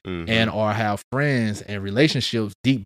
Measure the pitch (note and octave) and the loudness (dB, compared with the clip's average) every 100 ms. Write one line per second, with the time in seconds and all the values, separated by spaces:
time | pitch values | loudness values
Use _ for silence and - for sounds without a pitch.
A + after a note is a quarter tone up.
0 | F#2+ F2 E2 A2+ A2+ G#2 G#2+ G#2 G#2+ G2+ | -6 -6 0 2 2 2 0 2 0 -2
1 | - C3 D3 B2+ A2+ G2+ - G#2 G2 G#2+ | -4 -2 0 2 0 -2 -6 -8 -4 2
2 | D3+ C3 - A#2 G#2+ - B2+ C3 | 2 2 -2 -2 -4 -2 0 0